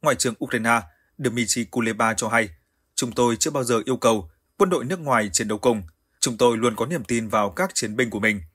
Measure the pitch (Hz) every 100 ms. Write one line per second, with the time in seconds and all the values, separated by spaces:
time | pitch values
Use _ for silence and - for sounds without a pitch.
0 | 156 127 127 113 - 120 113 117 - _
1 | _ _ 131 117 120 - 113 - 113 107
2 | 113 107 113 117 107 - _ _ _ -
3 | 120 113 123 113 160 147 123 117 117 127
4 | 120 110 90 _ _ _ 196 175 123 180
5 | 147 120 107 - 107 104 127 113 90 _
6 | _ _ - 113 123 113 120 110 117 165
7 | 107 117 113 110 101 - 185 - 110 107
8 | 127 107 107 104 87